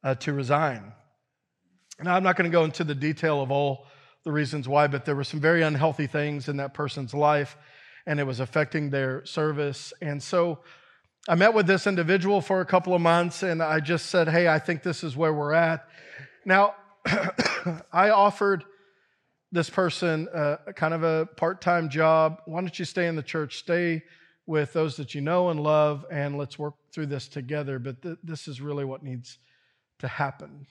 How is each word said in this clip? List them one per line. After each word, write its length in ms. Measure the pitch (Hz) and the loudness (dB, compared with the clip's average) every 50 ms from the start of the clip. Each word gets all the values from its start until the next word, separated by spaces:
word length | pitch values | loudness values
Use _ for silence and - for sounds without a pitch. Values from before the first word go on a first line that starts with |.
| - | -2
uh, 120 | 135 131 | -4 -4
to 180 | 127 - - 147 | -4 -4 -6 -4
resign. 600 | 139 135 120 143 147 160 151 127 113 101 101 107 _ _ _ _ _ _ _ _ _ _ _ _ _ _ _ _ _ _ _ - _ | -4 0 0 0 2 2 0 -2 -6 -12 -18 -20 _ _ _ _ _ _ _ _ _ _ _ _ _ _ _ _ _ _ _ -18 _
Now, 140 | 151 175 180 | -2 2 2
I'm 80 | 185 190 | 4 4
not 120 | 185 185 | 4 4
gonna 140 | - 185 170 | 4 2 4
go 140 | 165 175 160 | 4 4 4
into 200 | 160 143 - 175 | 4 0 -2 -2
the 120 | 147 147 | -2 -2
detail 460 | 135 139 151 160 - - 160 151 143 | -2 -2 -2 -2 0 0 0 0 0
of 100 | 135 127 | 0 0
all 340 | 139 139 143 143 135 131 - _ - - _ _ _ _ _ | 0 0 0 0 -2 -4 -10 _ -20 -20 _ _ _ _ _
the 80 | 165 | -4
reasons 360 | 147 151 151 127 - 151 131 127 | -2 -2 -2 -2 -4 -6 -4 2
why, 200 | 139 147 147 143 | 4 4 4 4
but 180 | 139 139 - | 2 -2 -2
there 100 | - 143 | -2 -4
were 80 | 139 143 | -2 -4
some 160 | - - 156 | -6 -6 0
very 240 | 139 160 170 170 160 | 2 4 4 4 4
unhealthy 440 | 156 156 135 147 160 143 - 151 135 | 2 2 2 2 0 0 0 -4 -2
things 400 | - 151 147 147 147 143 127 - | -2 -2 -2 -2 -4 -6 -6 -6
in 100 | 147 139 | -6 -6
that 160 | 139 139 - | -6 -8 -6
person's 400 | - 147 135 - - 135 117 139 | -6 -6 -6 -4 -8 -10 -6 -2
life, 440 | 147 147 147 151 147 143 139 - - _ _ - - - - - - _ | 2 2 4 4 2 0 -4 -10 -20 _ _ -20 -20 -20 -20 -20 -18 _
and 140 | - 151 147 | -4 -2 -2
it 40 | 143 | -2
was 140 | 135 131 117 | -2 -2 -4
affecting 500 | 131 120 - 156 151 143 - 160 151 143 | -6 -2 0 0 0 0 -2 -4 -4 -2
their 360 | 139 139 135 131 131 143 - | -2 -2 -2 -2 -4 -6 -10
service. 680 | - - - 156 156 151 143 147 143 135 - - - - _ | -8 -4 -2 -2 -2 -2 -2 -4 -4 -6 -8 -12 -18 -16 _
And 200 | - 151 143 143 | -8 -8 -8 -8
so 380 | - - - 180 170 175 160 139 _ - - - _ _ _ _ _ _ _ _ _ - | -8 -2 0 2 2 2 -2 -6 _ -20 -20 -20 _ _ _ _ _ _ _ _ _ 0
I 80 | 175 | 2
met 180 | 165 190 220 226 | 6 6 6 6
with 140 | 214 202 170 | 6 4 4
this 200 | 196 180 - 208 | 4 2 2 0
individual 540 | 196 180 170 160 185 196 165 196 202 196 | 0 0 2 2 2 2 4 2 2 2
for 200 | 170 - 196 185 | 2 2 0 0
a 40 | 180 | 0
couple 280 | - - 180 180 185 180 | 2 2 2 2 4 0
of 80 | 175 | 2
months, 420 | 170 170 165 170 175 175 170 - - | 4 4 4 4 4 0 -2 -4 -2
and 180 | 185 165 160 | -2 0 0
I 180 | 165 156 156 156 | 0 0 0 0
just 280 | 151 139 170 165 - - | 0 0 -2 -2 -2 0
said, 200 | - 185 165 156 | 2 2 2 4
"Hey, 180 | 156 165 175 170 | 4 4 4 4
I 120 | 156 156 | 4 2
think 240 | - - 175 151 - | 0 -2 -4 -4 -4
this 200 | 180 160 - - | -6 -6 -4 -6
is 120 | 160 127 | -8 -4
where 180 | 139 165 160 156 | 0 0 0 0
we're 200 | 147 147 147 151 | 0 -2 0 2
at." 340 | 165 170 165 165 156 - _ _ - - - - - 139 - _ _ _ | 2 2 2 0 -4 -8 _ _ -20 -20 -20 -20 -20 -20 -20 _ _ _
Now, 300 | 196 185 196 202 202 202 - - _ | 2 4 6 6 4 2 -4 -18 _
<clears throat> 140 | _ _ _ - - 214 170 180 - - 240 - - - - 175 165 160 - _ - | _ _ _ -2 -2 0 -2 -4 -2 -2 -2 -2 -2 -4 -6 -6 -8 -8 -12 _ 2
I 160 | 170 190 214 | 4 4 6
offered 560 | 214 202 202 208 202 - 208 202 196 175 143 - - _ _ _ _ _ _ _ _ _ _ _ _ _ _ _ | 6 6 6 4 4 2 0 0 0 -2 -4 -12 -20 _ _ _ _ _ _ _ _ _ _ _ _ _ _ _
this 180 | - 170 165 - | -2 -2 -2 0
person, 580 | - - 185 175 - - - 170 160 156 160 175 | 0 0 0 0 0 -2 -2 -2 -2 -2 -4 -6
uh, 280 | - 165 151 143 147 - - - 196 | -4 -4 -2 -2 -2 -4 -8 -14 -8
kind 180 | - 175 160 165 | -4 -2 -2 -2
of 100 | 165 160 | 0 0
a 220 | 165 160 160 160 | 0 2 0 -2
part-time 640 | 165 - - - 165 185 185 - 185 180 175 165 156 | -4 -4 -2 -2 -2 -2 -2 0 0 2 2 0 -2
job. 520 | 135 151 160 160 160 160 160 160 160 170 - | 0 2 4 6 6 6 4 4 0 -2 -12
"Why 160 | - 156 170 | -10 -8 -6
don't 160 | 190 180 - - | -6 -6 -6 -8
you 80 | 185 | -10
stay 220 | 147 - 185 175 170 | -6 -4 -2 -2 -2
in 80 | 165 | -2
the 80 | 160 139 | -4 -8
church, 340 | - - 165 151 143 - - | -6 -6 -6 -6 -6 -8 -14
stay 460 | - - 175 175 175 170 165 160 - _ - _ _ _ _ _ _ | -4 -2 -2 0 0 0 -2 -4 -6 _ -20 _ _ _ _ _ _
with 280 | - 160 156 147 139 - | -2 0 0 0 0 0
those 240 | 170 156 160 131 - | -2 -2 -2 -2 -8
that 160 | 147 120 - | -10 -10 -8
you 80 | 147 | -6
know 280 | 143 151 170 180 180 180 | -4 0 2 2 2 2
and 120 | 165 151 | 0 0
love, 440 | 147 151 151 151 151 151 147 143 151 - | 2 4 4 6 4 4 2 -2 -8 -8
and 280 | 165 147 143 143 143 143 | -6 -4 -4 -4 -4 -6
let's 200 | 143 139 - - | -8 -8 -8 -8
work 180 | 151 147 143 _ _ _ | -10 -10 -10 _ _ _
through 160 | - - 156 143 | -10 -8 -6 -6
this 200 | 143 135 123 - | -6 -8 -10 -10
together, 520 | - 139 131 123 151 151 147 135 135 131 | -12 -12 -8 -6 -6 -6 -6 -6 -6 -8
but 220 | 120 135 127 127 | -8 -10 -10 -10
th-, 160 | - 175 165 170 - | -12 -14 -14 -12 -12
this 240 | 165 160 143 - - | -14 -14 -12 -12 -14
is 140 | 143 123 | -14 -12
really 240 | 139 147 143 143 139 | -10 -8 -6 -6 -6
what 180 | 135 131 131 147 | -6 -8 -10 -10
needs 340 | 139 127 123 123 - - _ _ _ _ _ _ _ _ _ _ _ _ _ | -10 -12 -12 -12 -16 -20 _ _ _ _ _ _ _ _ _ _ _ _ _
to 80 | - 131 | -10 -10
happen." 600 | - - 147 139 135 - - 147 143 147 139 _ | -4 -4 -4 -4 -4 -10 -18 -20 -20 -20 -20 _